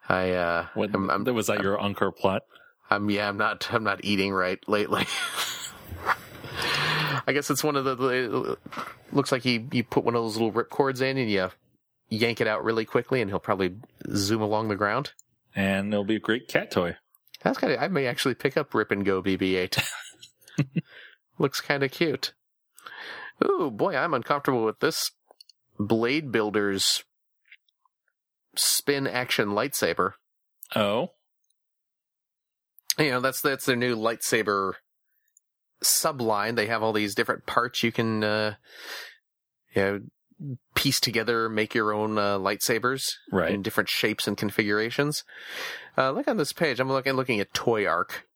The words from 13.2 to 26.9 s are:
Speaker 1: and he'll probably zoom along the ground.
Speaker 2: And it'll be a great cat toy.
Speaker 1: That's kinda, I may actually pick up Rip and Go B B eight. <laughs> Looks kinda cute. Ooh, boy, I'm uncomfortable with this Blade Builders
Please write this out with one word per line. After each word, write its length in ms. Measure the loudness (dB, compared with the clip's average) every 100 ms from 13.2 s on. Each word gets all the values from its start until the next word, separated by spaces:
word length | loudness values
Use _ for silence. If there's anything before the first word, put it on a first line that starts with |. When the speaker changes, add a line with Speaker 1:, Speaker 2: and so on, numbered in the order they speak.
Speaker 1:
and 100 | 0
he'll 80 | -4
probably 380 | -2 0 0 -2 -18 _ -6
zoom 260 | -2 0 2
along 260 | 2 0 0
the 80 | 0
ground. 360 | 0 0 -4 -12 -20 _ _
Speaker 2:
And 380 | -2 0 2 0
it'll 120 | -2
be 120 | 0 -2
a 40 |
great 280 | 2 -2 2
cat 220 | -2 0
toy. 260 | 0 0 -4 _ _ _ -4
Speaker 1:
That's 160 | -2 0
kinda, 220 | 0 0
I 80 | 0
may 180 | 0 0
actually 280 | 0 -2
pick 220 | 0 0 0
up 180 | 0
Rip 160 | 0 0
and 140 | 0
Go 160 | 2 0
B 140 | 2 2
B 200 | 2 2
eight. 200 | 0 -2 -4 -6 -14 -20 -20 _ -14 -2
<laughs> 800 | -2 -2 -6 -16 -20 _ _ _
Looks 220 | 0 0
kinda 280 | -2 0 0
cute. 440 | 0 -2 0 -6 -10 _ _ _ -20 -18 -16 -14 -14 -16 -4
Ooh, 260 | 0 0 0
boy, 240 | 0 -2 0
I'm 180 | 0
uncomfortable 500 | -2 0 -2 2 2
with 160 | 0 0
this 300 | -2 0 -6 _ _ -20 -20 _ _ _
Blade 520 | 0 2 2 0 0
Builders 720 | 0 2 2 0 0 0